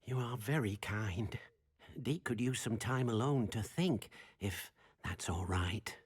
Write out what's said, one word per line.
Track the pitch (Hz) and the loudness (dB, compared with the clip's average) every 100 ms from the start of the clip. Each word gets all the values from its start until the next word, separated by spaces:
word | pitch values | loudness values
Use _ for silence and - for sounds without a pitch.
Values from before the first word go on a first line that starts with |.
| - | -4
You | 127 | -2
are | 120 123 | -2 -4
very | 107 151 113 101 | 0 2 2 -2
kind. | - 104 107 87 110 - - _ _ _ - - | -2 -2 -2 -2 -2 -4 -12 _ _ _ -20 -8
Deek | 123 156 | -2 -2
could | - 117 | 0 0
use | 123 127 | 0 0
some | - 110 | 0 0
time | - 131 123 | 0 2 4
alone | 113 123 143 110 | 4 4 4 4
to | - | 2
think, | 101 - 180 127 - - - - | -2 2 2 2 0 -18 -20 -6
if | 104 92 - _ - _ | -4 -4 -8 _ -20 _
that's | - 90 - | -8 -6 -2
all | 90 90 | -2 0
right. | 90 90 104 - - | 2 2 0 -6 -14